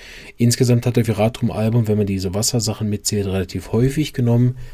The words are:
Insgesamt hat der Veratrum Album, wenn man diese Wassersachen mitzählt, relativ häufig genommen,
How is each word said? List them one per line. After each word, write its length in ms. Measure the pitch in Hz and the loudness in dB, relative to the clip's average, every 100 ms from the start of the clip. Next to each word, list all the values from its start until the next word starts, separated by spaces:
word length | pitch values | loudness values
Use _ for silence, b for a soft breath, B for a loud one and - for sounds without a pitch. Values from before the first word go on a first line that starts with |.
| B B B - | B B B 0
Insgesamt 480 | 120 - 120 120 120 | 2 4 4 4 2
hat 100 | 120 | 0
der 80 | |
Veratrum 480 | 110 104 110 - 113 | 0 2 0 0 -4
Album, 340 | 82 110 120 107 | 0 0 2 2
wenn 120 | 104 | 0
man 80 | 98 | 0
diese 260 | 98 92 | -2 -2
Wassersachen 560 | 98 113 123 110 98 107 | -2 0 0 -2 -4 -4
mitzählt, 380 | 104 - 107 95 | -4 -2 -2 -2
relativ 420 | 95 90 95 - | -2 -4 -6 -2
häufig 420 | 110 131 147 143 | 0 2 0 -4
genommen, 440 | - 120 120 127 127 B | 0 2 4 2 0 B